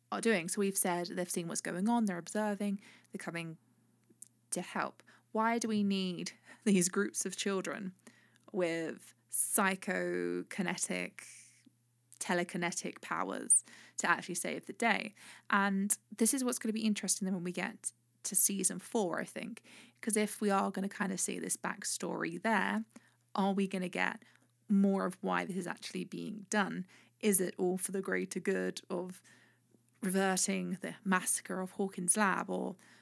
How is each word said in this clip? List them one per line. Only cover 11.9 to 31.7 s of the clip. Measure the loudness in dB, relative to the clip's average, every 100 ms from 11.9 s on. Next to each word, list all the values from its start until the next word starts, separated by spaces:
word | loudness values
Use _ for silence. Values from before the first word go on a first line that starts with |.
| _ _ -8
telekinetic | -2 0 0 -2 -4 -4 -6 -10
powers | -6 -4 -4 -2 2 2 0 -12 -14 -2
to | 2
actually | 2 0 -4
save | -4 -6 -8
the |
day? | -2 0 0 -2 -12 -20 -16 0
And | 2 4 2 2 0 _ 2
this | 2
is | 4
what's | 0 0
gonna | -2
be | 0 0
interesting | 0 0 0 0
then | -2
when |
we | -4
get | -4 -6 -6 -10 -10 _ _
to | -2 4
season | 4 4 2 0
four, | -2 0 2 0
I | -4
think, | -8 -10 -12 -18 -20 -20 _
'cause | 0 2
if | 2 0
we | 2
are | 2 2
gonna | 0 -4
kinda | -2 -4 -2
see | -4 -4
this | -4 -4
backstory | -4 -6 -6 -4 -4 -4 -4 -2
there, | 0 2 2 0 -4 -12 -20 _ _ 0
are | 2
we | 2 0
gonna | -2 -2
get | 0 -2 -2 -12 -20 _ _ 2
more | 6 6 4 0
of | -2
why | -2 0 -2
this | -4
is | -6
actually | -6 -8 -8 -6
being | -8 -8 -8 -2
done? | 0 0 -2 -8 -16 -20 _
Is | 4 4
it | 4 0
all | 0 0
for | -2
the | -4
greater | -2 -2 -2 -4
good | -2 0 -2 -4 -6
of | -6 -6 -12 -18 -20 -20 _ _ _ _ _
reverting | -2 2 4 2 2 0 -2 -4
the | -8 -6
massacre | 0 2 2 -2 -4 -6
of | -4